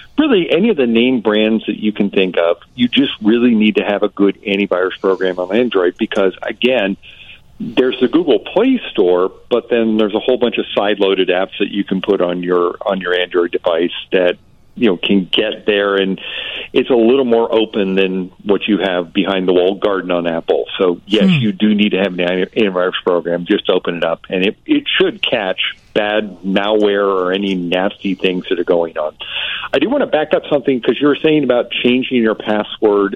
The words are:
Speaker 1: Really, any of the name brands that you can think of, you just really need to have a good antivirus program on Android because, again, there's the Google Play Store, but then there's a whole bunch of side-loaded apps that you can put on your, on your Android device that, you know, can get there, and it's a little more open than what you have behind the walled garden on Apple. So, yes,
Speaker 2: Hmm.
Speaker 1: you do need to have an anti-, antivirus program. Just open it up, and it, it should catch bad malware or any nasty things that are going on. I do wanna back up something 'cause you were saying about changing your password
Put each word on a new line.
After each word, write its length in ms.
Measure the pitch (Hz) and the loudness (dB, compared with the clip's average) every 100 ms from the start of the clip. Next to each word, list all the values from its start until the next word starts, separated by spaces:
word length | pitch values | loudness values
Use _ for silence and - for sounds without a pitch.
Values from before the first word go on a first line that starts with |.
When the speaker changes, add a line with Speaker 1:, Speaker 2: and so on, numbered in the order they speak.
| - - | -10 -2
Speaker 1:
Really, 320 | 302 214 165 | 2 2 2
any 180 | 156 226 | 2 2
of 80 | 165 | 2
the 100 | 120 | 2
name 340 | 113 127 127 | 2 2 2
brands 440 | 107 107 107 110 107 | 2 2 2 0 -2
that 120 | - | -4
you 120 | 107 | -4
can 180 | 104 101 | -2 -2
think 280 | 101 95 87 | 0 0 0
of, 200 | 85 87 - - | 0 0 -6 -4
you 120 | 123 | -2
just 240 | - 139 - | 0 0 0
really 320 | 107 120 123 | 2 2 4
need 220 | 110 107 101 | 4 2 2
to 80 | |
have 180 | 95 101 | 0 0
a 60 | 101 | -2
good 320 | - 101 - | 0 0 0
antivirus 560 | 104 98 101 90 92 - | -2 -2 0 0 -2 -2
program 380 | 98 90 92 90 | -2 0 0 -2
on 160 | 90 107 | -2 -2
Android 400 | 123 95 90 - | 0 2 0 0
because, 380 | 110 110 95 - | -4 0 0 0
again, 560 | 117 - 120 127 98 95 - - - - - - | -8 -4 0 0 0 -4 -10 -20 -20 -20 -20 -12
there's 400 | - - 127 - | -8 -2 0 0
the 80 | 120 | 0
Google 320 | 156 156 107 | 2 2 0
Play 400 | - 185 262 254 - | 0 0 2 0 -2
Store, 400 | - 90 90 92 - - | 0 2 4 0 -4 -4
but 200 | 117 - | -2 0
then 280 | 120 113 110 | 0 2 2
there's 160 | 107 104 | 0 0
a 40 | |
whole 180 | - 127 | 0 0
bunch 200 | 120 - | 0 -2
of 80 | - - | -4 -2
side-loaded 540 | 101 98 98 95 90 | 0 2 2 2 2
apps 280 | 90 95 - | 0 -2 -4
that 100 | 104 | -4
you 140 | 101 | -4
can 180 | 95 95 | -2 -2
put 200 | 95 95 | 0 0
on 200 | 87 90 | 0 -2
your, 320 | 87 90 87 - 107 | 0 0 0 -2 -4
on 160 | 95 | -2
your 180 | 90 90 | 0 -2
Android 320 | 90 90 87 | 0 0 0
device 400 | - 90 82 85 - - | 0 -2 0 -2 -4 -4
that, 260 | 95 90 - _ - - - | 0 2 0 _ -20 -18 -2
you 120 | 117 | 0
know, 100 | 90 | 0
can 280 | - 101 87 | 2 0 0
get 400 | - 107 104 - | -2 -2 -4 -2
there, 280 | 101 101 98 | 0 2 0
and 240 | 95 92 - - - - - | 0 -4 -8 -12 -10 -12 -4
it's 160 | 131 123 | -2 2
a 60 | 123 | 4
little 300 | 113 135 127 | 4 4 2
more 260 | 117 113 | 2 2
open 400 | 110 107 113 95 95 | 2 0 -2 -2 0
than 340 | 95 95 90 - | 0 -2 -6 -8
what 240 | 104 95 - | -2 0 2
you 120 | 98 | 0
have 340 | 95 90 85 | 0 -2 -2
behind 340 | 101 92 95 92 | -2 0 0 2
the 60 | |
walled 260 | 90 90 98 | 2 2 2
garden 320 | 104 95 90 | 0 -2 -2
on 140 | 87 85 | -2 -2
Apple. 380 | 82 - 78 - - | -2 0 -2 -2 -2
So, 200 | 92 87 - | 0 0 0
yes, 180 | 107 98 | 2 4
Speaker 2:
Hmm. 40 | |
Speaker 1:
you 200 | 156 110 | 2 0
do 220 | 92 107 104 | 0 2 2
need 140 | 104 | 2
to 60 | 92 | 0
have 140 | 98 | -2
an 60 | 87 | -2
anti-, 380 | 87 92 - 131 | -2 -2 -2 0
antivirus 340 | 104 90 90 - | 0 0 -2 -2
program. 420 | - 87 82 87 87 | 0 0 0 -4 0
Just 220 | 101 - | -2 0
open 280 | 92 - 85 | -2 -2 -4
it 60 | |
up, 220 | 82 85 - | -2 -4 -6
and 140 | 95 95 | -2 -2
it, 120 | - - | -4 -2
it 180 | 143 - - | -2 0 0
should 220 | 185 190 | 0 -2
catch 360 | - 120 95 95 - - _ | -4 -2 -2 -4 -6 -8 _
bad 460 | - 104 107 104 90 | -2 0 -2 -4 -8
malware 640 | 92 98 101 107 104 101 98 | -4 -2 0 2 2 2 0
or 260 | 95 90 | 0 0
any 220 | 95 101 | -2 -2
nasty 600 | 92 85 90 98 - 101 92 | -4 -2 -2 -2 -4 -6 -4
things 300 | 92 90 - | -2 -4 -4
that 100 | 87 | -4
are 40 | |
going 340 | 87 87 82 80 | 0 0 0 -4
on. 180 | 76 - - - - - - | -6 -8 -12 -10 -8 -8 -4
I 60 | 139 | -2
do 120 | 202 | 0
wanna 180 | 285 185 | -2 0
back 260 | 151 151 | -2 0
up 80 | - - | -2 0
something 300 | 147 131 127 | -2 0 -2
'cause 160 | 120 113 | 0 0
you 60 | 143 | 2
were 80 | 131 | 2
saying 220 | 156 156 | 2 2
about 260 | 131 123 - | 2 0 0
changing 480 | - 123 127 120 127 | -2 0 0 0 0
your 100 | 110 | 0
password 800 | 104 - 107 104 - 110 101 98 | 0 -2 -2 -2 0 2 4 2